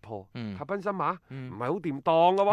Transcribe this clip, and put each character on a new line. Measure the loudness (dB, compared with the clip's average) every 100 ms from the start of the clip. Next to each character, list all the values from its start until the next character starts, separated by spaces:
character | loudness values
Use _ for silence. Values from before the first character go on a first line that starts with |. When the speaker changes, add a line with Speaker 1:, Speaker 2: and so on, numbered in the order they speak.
Speaker 1:
破。 | -12 -12 -12
Speaker 2:
嗯。 | -10 -10 -8
Speaker 1:
卡 |
賓 | -8 -6
森 | -4
馬 | -4 -4 -4 -10
Speaker 2:
嗯。 | -14 -12
Speaker 1:
唔 | -6
係 | -4
好 | -4
掂 | -4 -2
當 | 2 6 6 6
㗎 | 4